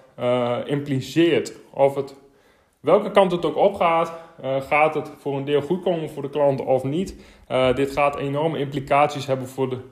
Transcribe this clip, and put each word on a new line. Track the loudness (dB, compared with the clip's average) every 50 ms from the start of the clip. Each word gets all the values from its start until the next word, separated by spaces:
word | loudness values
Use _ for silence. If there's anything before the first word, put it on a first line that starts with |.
| -20 _ _
eh, | -6 -2 0 0 0 0 0 -2 -4 -4
impliceert. | -4 -4 -4 -4 -4 -4 -4 -4 -2 0 2 2 4 2 2 0 -2 -8 -16 -20 -10 -2
Of | 2 2 2 2
het, | 0 -6 -8 -12 -20 -20 _ _ _ _ _ _ _ _ _ _ _
welke | 0 2 4 4 2 4
kant | 4 4 4 6
het | 4 0 -2
ook | -2 2 2
opgaat, | 2 2 4 2 2 2 2 2 0 0 -4 -10 -18 -20 -18 -10
eh, | -6 -4 -4 -4
gaat | -2 0 2 2 4 2 2
het | -2 -6 -8 -10 -10
voor | -8 -6 -6 -4
een | -2
deel | 0 0 0
goed | 0 0 -2 -2 0
komen | -2 -2 -2 -4 -6
voor | -8 -8
de | -10 -6
klanten | -2 2 2 2 2 2 0
of | 0 0 0 0
niet. | -2 -4 -4 -4 -6 -8 -14 -20 -20 -20 -20 _ -4
Eh, | 0 2 2 2 2
dit | 2 0 -2
gaat | 0 0 0 0 0 -2
enorme | -4 -4 -2 -2 -2 -2 -2 -2
implicaties | -4 -4 -4 -6 -2 2 4 4 4 2 0 -4 -4
hebben | -4 -4 -4 -4 -6
voor | -6 -4 -4 -4
de | -4 -6 -10 -14